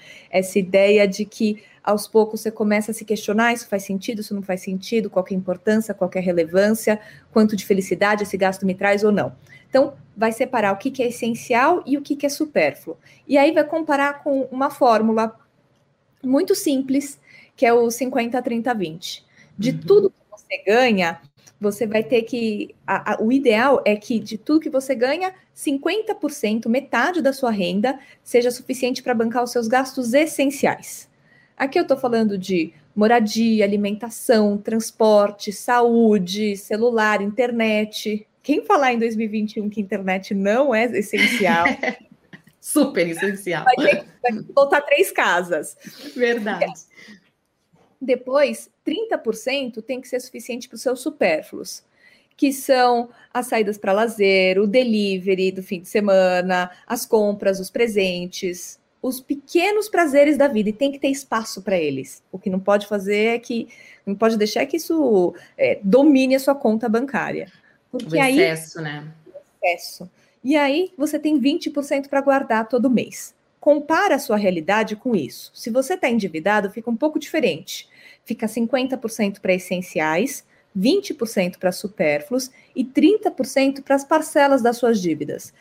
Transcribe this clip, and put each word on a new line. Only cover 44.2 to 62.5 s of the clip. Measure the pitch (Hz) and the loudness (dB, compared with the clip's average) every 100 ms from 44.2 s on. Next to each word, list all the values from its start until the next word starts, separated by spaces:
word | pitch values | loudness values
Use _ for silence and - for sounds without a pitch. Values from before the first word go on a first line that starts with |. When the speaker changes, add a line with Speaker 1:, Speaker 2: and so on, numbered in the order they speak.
Speaker 1:
vai | 247 | -4
ter | 214 | -4
que | - | -2
voltar | - 277 294 | 2 4 2
três | 285 285 370 | 2 2 2
casas. | - 240 175 180 165 147 - - - 285 254 | 0 2 0 0 -4 -4 -14 -20 -20 -16 -2
Speaker 2:
Verdade. | 240 233 214 190 180 - - _ - 208 _ _ _ _ _ _ _ _ | -2 0 -4 -2 -4 -4 -20 _ -20 -20 _ _ _ _ _ _ _ _
Speaker 1:
Depois, | 262 247 254 269 285 220 - _ | -2 -2 0 0 2 0 -12 _
trinta | - 320 453 381 | -6 -4 -4 -4
por | 233 | -4
cento | 220 - 277 262 226 | -6 -4 -4 -4 -8
tem | 214 254 | -10 -10
que | 262 | -6
ser | 247 | -8
suficiente | 254 247 226 247 - | -8 -14 -12 -12 -12
pros | 226 | -8
seus | 262 262 | -4 -4
supérfluos, | 311 294 196 156 - - - - _ _ _ _ _ _ | -6 -2 0 0 -4 -12 -14 -16 _ _ _ _ _ _
que | 285 | 0
são | 269 - 254 247 240 240 - _ | 0 2 4 4 2 -2 -12 _
as | 240 247 | -8 -2
saídas | 233 208 208 | -2 -2 -2
pra | 208 | 0
lazer, | 196 233 214 196 190 185 185 | 0 0 2 4 4 4 2
o | 208 | 2
delivery | 254 254 214 202 185 180 185 185 | 2 2 2 0 -2 0 0 0
do | 185 | -2
fim | 185 180 | -6 -10
de | 180 | -4
semana, | 226 202 190 185 180 180 180 180 - - | -2 2 4 4 2 0 0 -2 -8 -8
as | 240 - | -8 0
compras, | 226 208 208 196 196 | 2 2 0 -2 -2
os | 190 | -4
presentes, | - 240 208 190 180 180 - 190 175 - - _ _ | -2 0 2 0 -2 -8 -8 -8 -8 -14 -20 _ _
os | 254 254 | -8 -8
pequenos | - 285 - 339 359 427 403 | -8 -10 -4 0 0 0 0
prazeres | 359 339 269 285 277 | 0 2 6 4 4
da | 277 | 2
vida, | 220 202 | 2 -2
e | |
tem | 208 277 | -2 -4
que | 277 | -2
ter | 277 | -2
espaço | 269 - 226 226 - | -4 -4 -6 -6 -10
pra | 190 190 | -2 0
eles. | 151 135 139 - _ | 0 -4 -8 -16 _
O | 190 | -10
que | |
não | 202 | -4